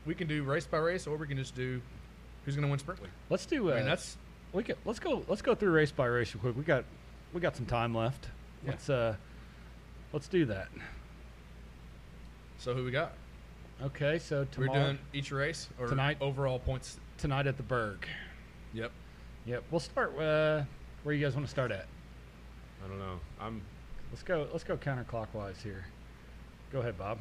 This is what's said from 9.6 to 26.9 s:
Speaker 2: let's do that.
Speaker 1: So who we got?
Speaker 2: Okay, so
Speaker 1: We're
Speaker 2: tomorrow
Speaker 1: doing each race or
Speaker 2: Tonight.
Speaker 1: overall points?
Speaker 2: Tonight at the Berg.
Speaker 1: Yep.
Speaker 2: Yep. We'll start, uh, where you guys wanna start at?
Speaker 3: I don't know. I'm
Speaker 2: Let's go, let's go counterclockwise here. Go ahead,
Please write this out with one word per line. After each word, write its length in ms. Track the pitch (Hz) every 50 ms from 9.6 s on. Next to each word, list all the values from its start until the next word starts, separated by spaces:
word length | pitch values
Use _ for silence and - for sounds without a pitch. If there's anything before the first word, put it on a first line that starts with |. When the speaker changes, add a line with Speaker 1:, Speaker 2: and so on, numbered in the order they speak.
| - - - - - - - - - -
Speaker 2:
let's 140 | - 120 -
do 180 | - - 180 156
that. 240 | 110 101 95 90 - - - - - - - - - - - - - - - - - - - - - - - - - - - - - - - - - - - - - - -
Speaker 1:
So 160 | - 127 123
who 100 | 131 127
we 60 | 127
got? 220 | 123 143 165 - - - - - - - - - - - - - - -
Speaker 2:
Okay, 360 | 127 139 - - 147 143 156 170
so 200 | - - 151 139
Speaker 1:
We're 260 | 139 131 - 135 135
Speaker 2:
tomorrow 180 | 135 139 147 143
Speaker 1:
doing 140 | 139 139 139 - -
each 200 | - 143 139 -
race 360 | 143 135 143 143 135 - - - - -
or 100 | 123 120
Speaker 2:
Tonight. 280 | 139 135 135 143 151 143
Speaker 1:
overall 380 | 139 139 135 135 139 131 127 123
points? 400 | - - 131 127 - - - - - - - -
Speaker 2:
Tonight 280 | - 151 135 139 143 139
at 80 | 131
the 60 | 135 120
Berg. 420 | 101 131 120 110 104 98 92 - - - - - - - - - - - - - - -
Speaker 1:
Yep. 180 | 113 113 120 - - - - - - - - - - -
Speaker 2:
Yep. 180 | 113 123 117 - -
We'll 80 | 156 170
start, 360 | - - - 277 233 160 135 139
uh, 440 | 160 156 156 151 156 156 156 151 143 - - - - - - -
where 120 | - 147 147
you 100 | 147 147
guys 100 | 139 123
wanna 140 | 143 143 113
start 240 | - 143 127 117
at? 140 | 104 95 92 - - - - - - - - - - - - - - - - - - - 95
Speaker 3:
I 40 | 95
don't 100 | 98 98
know. 200 | 98 95 92 85 - - - -
I'm 200 | 98 110 113 107 90 - - - - - - - - -
Speaker 2:
Let's 100 | - -
go, 240 | - - 180 156 143 -
let's 100 | - 165 -
go 120 | - 175
counterclockwise 840 | - - 143 131 123 117 - 120 113 110 - - 110 101 98 92 -
here. 220 | - 107 98 95 90 - - - - - - - - - - - - - - - - -
Go 100 | - 135
ahead, 160 | 117 120